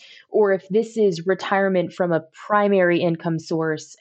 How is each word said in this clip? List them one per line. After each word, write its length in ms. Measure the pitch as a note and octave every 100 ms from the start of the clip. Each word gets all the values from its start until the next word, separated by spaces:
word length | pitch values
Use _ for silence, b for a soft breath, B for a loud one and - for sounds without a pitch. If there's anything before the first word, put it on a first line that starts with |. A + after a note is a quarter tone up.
| B B B
or 220 | - G#3
if 160 | F#3+ -
this 280 | G#3 A3 A3+
is 320 | G#3 E3 E3+
retirement 640 | F#3 - G3 G3 F#3 F3
from 180 | - F3+
a 140 | E3 D#3+
primary 680 | - - G#3 G#3 G3 F3 E3+
income 380 | F3 E3 F3 E3
source, 560 | D#3+ D#3+ D#3+ D#3 - -